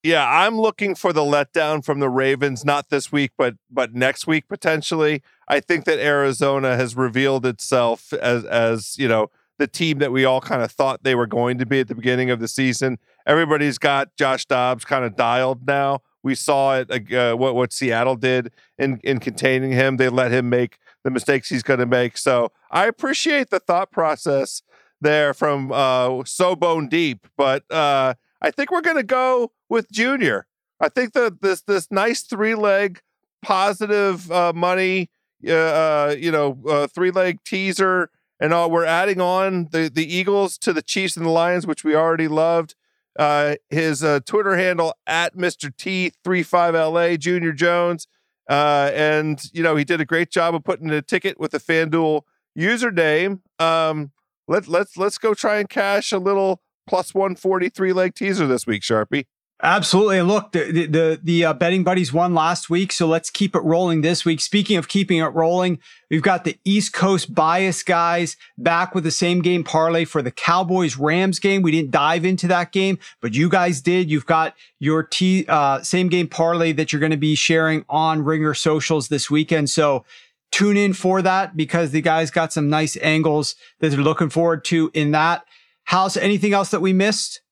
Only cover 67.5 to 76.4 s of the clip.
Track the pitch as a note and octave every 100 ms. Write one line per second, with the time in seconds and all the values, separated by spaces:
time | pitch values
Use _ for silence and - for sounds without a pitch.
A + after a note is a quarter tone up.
67.5 | F3+ F#3+ E3 - E3+ E3+ E3+ E3 - -
68.5 | - E3+ E3+ F#3 F#3 D#3+ - F3 F3+ E3+
69.5 | F3+ D#3 D#3 E3 E3 D#3+ D#3 C3 - -
70.5 | F3 F3 F#3 E3 B2+ D3 E3+ G3 E3+ G3
71.5 | G3 F3 D#3+ C#3+ C3 D3 F3 F3 F#3 F3
72.5 | F3+ E3+ F#3+ F#3+ F#3 - _ A#2 A2+ E3+
73.5 | F#3+ F3+ C#3+ E3+ F3+ E3+ D3+ - D#3+ D#3+
74.5 | - - _ C#3 D#3 D#3+ - F#3 F#3+ -
75.5 | D3+ C#3+ C3+ - F#3 F3+ F3+ E3 -